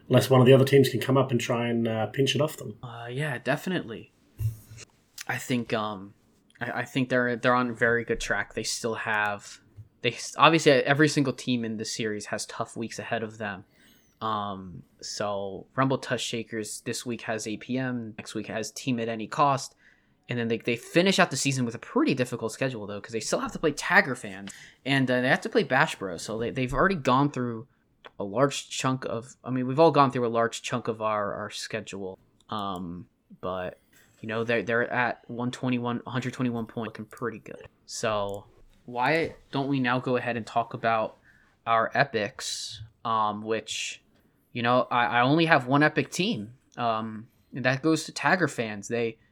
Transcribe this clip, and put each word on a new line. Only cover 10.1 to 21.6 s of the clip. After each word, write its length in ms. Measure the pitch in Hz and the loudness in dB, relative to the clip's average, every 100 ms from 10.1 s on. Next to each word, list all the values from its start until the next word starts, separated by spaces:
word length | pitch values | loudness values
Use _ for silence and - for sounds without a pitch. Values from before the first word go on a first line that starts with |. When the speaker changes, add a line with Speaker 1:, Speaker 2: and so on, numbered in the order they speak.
Speaker 2:
s-, 240 | - - - | -4 -6 4
obviously 360 | 147 165 151 | 6 8 6
every 340 | 131 139 139 156 | 6 6 6 4
single 240 | 151 135 | 4 0
team 320 | 127 - 123 | -2 -2 -2
in 140 | 113 110 | -2 -6
the 80 | 110 | -6
series 400 | - 110 104 - | -4 -4 -4 -6
has 200 | 107 - | -8 -8
tough 300 | - 113 - | -8 -8 -6
weeks 240 | 113 - | -8 -8
ahead 240 | 104 117 | -6 -4
of 140 | 110 110 | -6 -8
them. 260 | 104 95 - _ _ _ _ - | -8 -8 -14 _ _ _ _ -8
Um, 640 | 110 107 101 98 95 87 - - | -4 -2 -4 -8 -12 -16 -18 -18
so 680 | - - 104 101 98 95 - - | -12 -6 -4 -4 -6 -10 -8 -2
Rumble 200 | 135 131 | 0 0
Tusk 280 | - 123 - | -2 -4 -4
Shakers 560 | 117 110 113 104 - | -6 -6 -8 -8 -10
this 240 | 127 113 127 | -8 -8 -8
week 160 | 113 | -8
has 260 | - 110 110 | -6 -6 -6
A 80 | 101 | -8
P 220 | - 127 | -4 -4
M, 380 | 131 123 110 107 | -4 -6 -8 -12
next 180 | - 110 | -10 -8
week 120 | 104 | -6
has 220 | 104 107 | -6 -8
Team 300 | - 139 117 | -6 -2 -2
at 80 | 113 | -2
Any 200 | 113 104 | -4 -4
Cost, 480 | - 143 131 - _ _ _ _ _ - | 2 2 2 -4 _ _ _ _ _ -8
and 100 | 120 | -4
then 120 | 117 | -2
they, 80 | 113 | -2
they 180 | - 117 | -2 -4
finish 440 | - 165 190 190 | 0 4 4 6
out 120 | 175 | 4
the 60 | 135 | 2
season 260 | 139 135 | 0 0